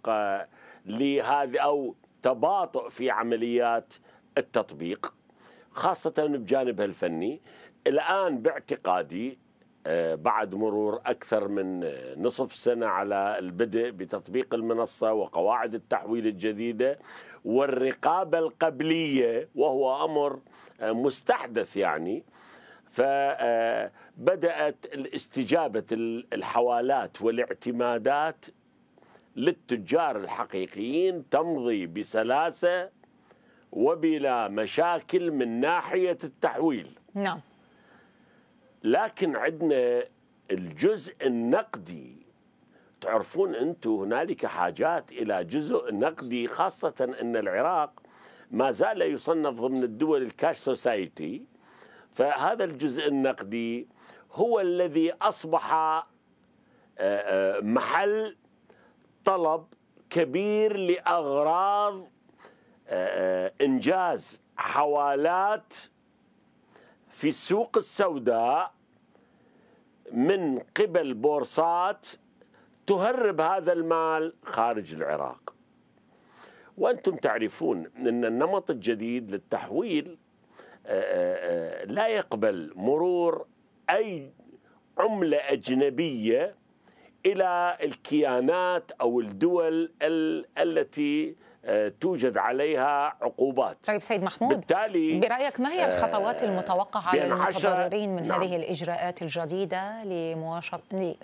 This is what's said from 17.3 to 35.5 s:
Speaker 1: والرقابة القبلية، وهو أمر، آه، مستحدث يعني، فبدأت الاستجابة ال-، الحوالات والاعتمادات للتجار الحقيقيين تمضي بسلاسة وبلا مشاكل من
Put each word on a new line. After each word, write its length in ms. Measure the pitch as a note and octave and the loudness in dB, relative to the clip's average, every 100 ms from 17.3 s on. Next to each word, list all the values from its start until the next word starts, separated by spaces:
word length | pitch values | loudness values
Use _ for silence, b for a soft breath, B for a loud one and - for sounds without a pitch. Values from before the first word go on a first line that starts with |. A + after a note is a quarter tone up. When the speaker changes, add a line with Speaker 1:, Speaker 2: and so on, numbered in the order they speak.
| B | B
Speaker 1:
والرقابة 960 | - A#2+ C#3 B2+ C3 B2 D3 F3+ F3 E3 | 0 2 2 2 0 0 0 0 2 0
القبلية، 1120 | D#3+ - D#3+ C#3 D#3 E3 D#3 C3+ A#2+ A#2 D3+ | 0 0 0 2 0 2 2 2 2 2 -2
وهو 500 | - C#3+ C3+ C3 C3+ | 0 2 2 0 0
أمر، 360 | D#3+ D3+ C#3+ C3 - B B - | 0 0 0 -2 -10 B B -6
آه، 120 | A2 | -2
مستحدث 840 | A2+ C#3 - - B3 - A2+ F#2+ G2 | 0 0 0 0 0 0 -4 -2 0
يعني، 480 | F2+ D#2 E2+ B2 - B B B B B _ | 0 0 -2 -4 -8 B B B B B _
فبدأت 1900 | - C3+ C#3 C#3 C#3 B2 A2+ A2+ A2+ G#2 - - - B2+ F#3 E3+ D3+ D3+ C#3 | 0 2 2 0 0 0 2 2 0 -4 -10 -20 -2 0 2 0 0 -2 -4
الاستجابة 1000 | - C#3 C3+ D3+ - C3+ A2+ E3 D3+ G#2+ - | -10 -10 -8 -10 -6 -4 2 2 2 -2 -4
ال-، 340 | A2+ A2+ A#2 - | -4 -4 -6 -6
الحوالات 880 | A2+ - - B2 A#2+ B2+ C#3 F#2+ - | -8 -2 2 2 2 2 0 -2 -2
والاعتمادات 1200 | A2+ A#2 A#2 - A#2+ A#2+ B2 A#2 A#2+ C#3+ D#3 - - - _ _ _ _ b b b - | 0 0 -2 -4 -4 -2 0 0 0 0 0 -4 -14 -20 _ _ _ _ b b b -2
للتجار 800 | C#3+ E3+ - A#2+ F2+ D#3 D#3+ A2 | 0 0 -2 -4 2 2 2 -2
الحقيقيين 1120 | F2+ A#2+ G#2+ F#2+ F#2 G2 A2 D3+ F#3+ F3 C3 | -4 -6 -4 -4 -4 -6 -2 0 0 0 0
تمضي 580 | C#3 E3 D3+ A#2+ G#2+ F2 | 0 2 0 0 0 -2
بسلاسة 1040 | F2 G2+ A2 A2+ C3+ E3 - F3 F3+ F#3 - - b b b b b b | -6 -4 0 2 2 0 0 0 0 -4 -12 -20 b b b b b b
وبلا 760 | - C3 E3 D#3+ D#3 C#3 B2 G#2 | 2 2 4 2 2 2 2 0
مشاكل 840 | G#2 G#2+ - E3+ E3+ - F3+ E3+ | -2 0 2 2 0 0 0 0
من 300 | C#3+ A#2+ | 0 0